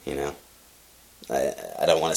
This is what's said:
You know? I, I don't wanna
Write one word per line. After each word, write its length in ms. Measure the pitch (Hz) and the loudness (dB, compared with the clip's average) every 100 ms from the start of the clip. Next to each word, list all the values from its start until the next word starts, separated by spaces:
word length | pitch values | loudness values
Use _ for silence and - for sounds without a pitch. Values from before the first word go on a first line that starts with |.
| 69 | -8
You 100 | 69 | -4
know? 200 | 71 - - - - - - - - - - | -4 -8 -18 -20 -20 -20 -20 -20 -20 -20 -4
I, 240 | 65 69 - 50 - | -2 -2 -4 -10 -2
I 60 | - | 4
don't 160 | 80 | 4
wanna 140 | 80 | 4